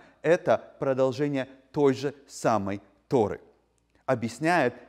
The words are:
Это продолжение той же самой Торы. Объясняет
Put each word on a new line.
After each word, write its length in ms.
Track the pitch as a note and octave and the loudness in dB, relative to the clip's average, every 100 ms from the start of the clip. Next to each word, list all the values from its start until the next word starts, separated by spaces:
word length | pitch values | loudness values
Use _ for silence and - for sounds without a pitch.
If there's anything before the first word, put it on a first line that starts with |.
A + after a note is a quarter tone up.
| - _ | -12 _
Это 520 | D3+ F3 F3 A2 - - | 0 2 2 0 -2 -6
продолжение 680 | C#3 C3 C3 A#2+ D3 C#3+ C3 - _ | -4 0 0 0 -4 -4 -6 -12 _
той 220 | D3+ C#3+ | 0 2
же 200 | B2 C#3 - _ | 2 -4 -10 _
самой 540 | - B2+ G#2+ G2 G2+ - _ _ | -6 0 0 -2 -8 -12 _ _
Торы. 320 | B2+ G2+ E2+ - _ _ _ _ _ - | 0 0 -2 -12 _ _ _ _ _ -4
Объясняет 680 | C3 A2+ - D#3 F3 B2 - | -4 -4 -4 -2 0 0 -4